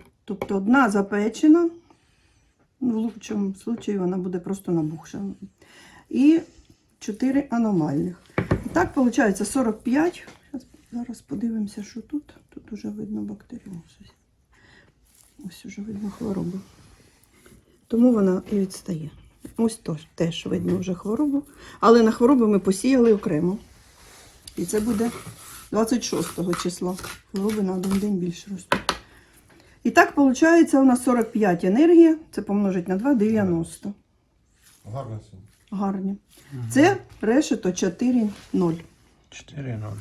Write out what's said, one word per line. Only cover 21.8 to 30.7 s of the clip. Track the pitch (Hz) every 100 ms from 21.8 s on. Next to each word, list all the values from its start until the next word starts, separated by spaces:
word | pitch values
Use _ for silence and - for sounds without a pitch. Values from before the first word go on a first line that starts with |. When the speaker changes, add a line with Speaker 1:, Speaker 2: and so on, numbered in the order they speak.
Speaker 1:
Але | 214 233
на | 220
хворобу | 220 240 269 220
ми | 196
посіяли | 190 190 254 262 233
окремо. | 208 196 151 175 208 - - - _ - - - _ - -
І |
це | 175 214
буде | 220 208 233 - - - - - -
двадцять | 208 226 233
шостого | - 165 170 - 180
числа. | 175 180 175 180 190 - - _
Хвороби | 196 208 214
на | 185
один | 185 190 196
день | 208 185
більше | 175 170 202
ростуть. | 185 - - - - - - _ _ _ - _ _
І | -
так, | 339 349 -
виходить, | 277 247 320 339 330